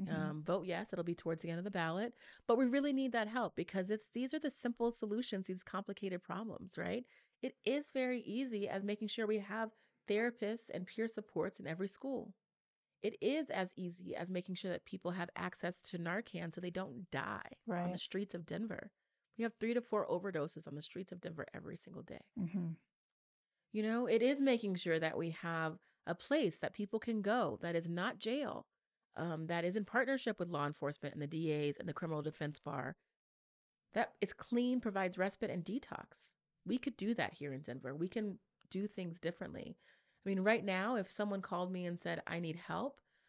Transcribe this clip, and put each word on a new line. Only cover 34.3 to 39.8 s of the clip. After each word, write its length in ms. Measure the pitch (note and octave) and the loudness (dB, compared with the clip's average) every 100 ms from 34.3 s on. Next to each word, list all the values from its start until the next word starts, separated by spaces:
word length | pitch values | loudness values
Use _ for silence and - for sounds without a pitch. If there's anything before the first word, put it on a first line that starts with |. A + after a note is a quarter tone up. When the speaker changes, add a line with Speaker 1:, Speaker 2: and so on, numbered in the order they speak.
Speaker 2:
clean, 460 | - - A#3+ B3 B3+ | -4 0 4 4 4
provides 360 | A3+ G3 F#3 F3+ | 2 2 0 2
respite 320 | G3 - - | 0 2 -2
and 140 | F3+ | -2
detox. 680 | E3 E3 - - - - - - _ _ F3 | -2 -4 -6 -10 -10 -16 -18 -20 _ _ -2
We 120 | B3 | 0
could 200 | C4+ - | 0 -2
do 160 | G3+ A3+ | 0 2
that 180 | A#2 | 0
here 200 | - C#3+ | -2 -6
in 80 | C3+ | -6
Denver. 340 | D3+ C3 B2+ D3 | -6 -6 -6 -2
We 140 | F#3 | -2
can 280 | A#3 G#3 F#3+ _ _ _ | 0 -2 -6 _ _ _
do 180 | F#3+ G#3 | -4 -4
things 300 | - F3 E3+ | -4 -6 -2
differently. 580 | E3 F3 F3+ - - - | -4 -4 -8 -8 -10 -12